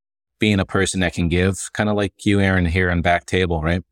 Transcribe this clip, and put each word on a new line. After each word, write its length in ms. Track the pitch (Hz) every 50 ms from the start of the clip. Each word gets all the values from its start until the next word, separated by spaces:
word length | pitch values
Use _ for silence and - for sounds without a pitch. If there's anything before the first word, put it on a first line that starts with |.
| _ _ _ _ _ _ _ -
being 200 | 110 107 104 98
a 60 | 90
person 340 | - - 98 95 - - 95
that 140 | 90 82 -
can 160 | - 90 82
give, 400 | 85 90 92 98 95 - - - -
kinda 200 | - 107 107 104
like 320 | 104 101 95 - - -
you, 160 | 107 101 101
Aaron, 240 | 98 95 95 92 87
here 260 | 85 82 92 92 90
on 100 | 87 87
Back 240 | 80 90 87 87 -
Table, 360 | - 98 92 92 85 85 78
right? 200 | 76 80 87 92 - _